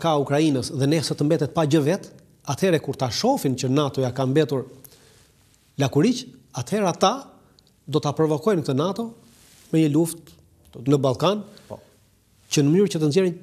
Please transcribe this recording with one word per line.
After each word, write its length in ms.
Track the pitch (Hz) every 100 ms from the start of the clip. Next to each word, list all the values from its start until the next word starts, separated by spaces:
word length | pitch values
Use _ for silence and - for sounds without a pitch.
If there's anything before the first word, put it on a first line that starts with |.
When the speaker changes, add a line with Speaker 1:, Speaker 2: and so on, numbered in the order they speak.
Speaker 1:
ka 100 | 165 147
Ukrainës 480 | 135 143 160 131 - 127
dhe 80 | 139
nesër 320 | 160 - 156
të 80 | 147
mbetet 280 | 160 147 -
pa 80 | 151
gjë 160 | 156
vet, 220 | 143 196 - - _ _ -
atëherë 340 | 135 190 160 -
kur 120 | 131
ta 80 | 127
shohin 460 | - 233 277 143 123
që 120 | 131
natoja 380 | 139 143 139 127
ka 120 | 127 131
mbetur 380 | 143 151 135 117 - - - _ _ _ _ _ _ _ -
lakuriq, 440 | 139 143 202 247 - - _ -
atëherë 320 | - 208 190
ata 220 | 156 196 262 - - _ _ _ _ -
do 140 | 143
ta 100 | 147
provokojnë 500 | 139 156 151 220 190 147
këtë 100 | 131
nato 300 | 175 196 233 - _ _ _ - -
me 100 | 160
një 120 | 156
luftë 920 | 143 165 - - - _ _ _ - 120
në 140 | 143
Ballkan, 400 | 131 120 165 208 202 - -
Speaker 2:
Po. 120 | - - _ _ _ _ _ _
Speaker 1:
që 120 | -
në 60 | 143
mënyrë 200 | 175 202
që 80 | 165
të 80 | 156
nxjerrin 300 | 151 185 170